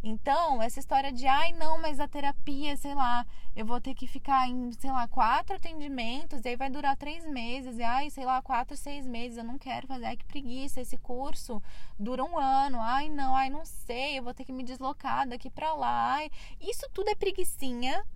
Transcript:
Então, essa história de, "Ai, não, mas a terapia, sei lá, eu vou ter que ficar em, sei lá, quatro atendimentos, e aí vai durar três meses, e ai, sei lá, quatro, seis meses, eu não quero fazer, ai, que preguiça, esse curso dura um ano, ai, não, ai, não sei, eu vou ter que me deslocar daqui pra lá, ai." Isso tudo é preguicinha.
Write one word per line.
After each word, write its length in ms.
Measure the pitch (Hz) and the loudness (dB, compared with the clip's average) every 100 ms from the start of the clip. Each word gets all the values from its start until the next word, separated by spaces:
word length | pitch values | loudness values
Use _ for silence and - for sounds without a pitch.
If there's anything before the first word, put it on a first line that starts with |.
Então, 600 | 220 226 - 294 330 269 | 0 0 0 0 2 2
essa 160 | 180 - | 2 0
história 320 | - 269 277 | 0 0 0
de, 160 | 247 262 | 0 4
"Ai, 260 | 277 330 | 8 8
não, 240 | 330 320 320 | 10 10 10
mas 180 | 320 302 | 6 4
a 80 | 285 | 2
terapia, 720 | 294 277 277 294 277 294 285 | 2 2 4 4 4 2 2
sei 180 | 294 | 0
lá, 320 | 285 254 240 240 - - - | 4 6 4 2 -2 0 0
eu 100 | 220 | 2
vou 140 | 240 | 2
ter 140 | 247 | 2
que 120 | 262 247 | -2 0
ficar 420 | 262 - 269 254 | 0 2 2 2
em, 220 | 247 247 | -2 -4
sei 200 | 233 269 | -2 0
lá, 160 | 262 233 | 2 2
quatro 480 | - 220 254 - 392 | 2 4 2 -2 0
atendimentos, 880 | 320 320 294 262 226 254 - 277 | -2 -2 -6 -4 -2 0 0 0
e 60 | 247 | -2
aí 60 | 240 | -4
vai 140 | 269 | -4
durar 260 | 262 277 269 | -2 -2 -2
três 300 | 285 330 330 | -4 -8 -8
meses, 520 | 269 233 254 254 233 | -6 -4 -6 -6 -2
e 40 | |
ai, 260 | 233 - 294 | 0 0 -2
sei 160 | 277 | -6
lá, 160 | 254 254 | -4 -4
quatro, 360 | 254 240 262 285 | -2 -4 -4 -8
seis 320 | 285 285 262 | -6 -6 -6
meses, 300 | 233 240 233 | -4 -6 -8
eu 40 | |
não 160 | 226 269 | -8 -8
quero 300 | 269 233 254 | -6 -10 -6
fazer, 160 | 262 | -6
ai, 120 | 226 240 | -6 -6
que 80 | |
preguiça, 560 | - 285 269 247 269 - | -4 -4 -2 -2 0 0
esse 160 | - - | 2 0
curso 600 | - 254 277 302 - 214 - - - - | 0 -4 2 0 0 -4 -4 -4 -4 -4
dura 240 | 202 254 | -6 -4
um 160 | 285 339 | -4 -2
ano, 400 | 269 269 277 247 | 0 0 2 0
ai, 280 | 226 262 302 | 0 0 0
não, 260 | 294 262 | 0 4
ai, 160 | 262 269 | 2 2
não 140 | 294 | -4
sei, 560 | 330 - - 240 277 277 | -6 -8 -8 -6 -6 -6
eu 20 | |
vou 100 | 247 | -8
ter 120 | 247 | -10
que 80 | 254 | -12
me 100 | 254 | -8
deslocar 640 | 247 254 262 285 262 240 269 | -8 -6 -8 -8 -6 -4 -4
daqui 240 | 233 262 | -6 -10
pra 240 | - 311 | -6 -6
lá, 400 | 302 247 240 233 | -4 -2 -2 -2
ai." 160 | 269 302 - - - | -4 -4 -8 -8 -10
Isso 280 | 381 - 554 | -6 -6 -6
tudo 180 | - 403 | -6 -4
é 60 | 415 | -2
preguicinha. 880 | 392 392 359 - 262 240 254 330 415 | -2 0 0 2 -2 -2 -2 0 -2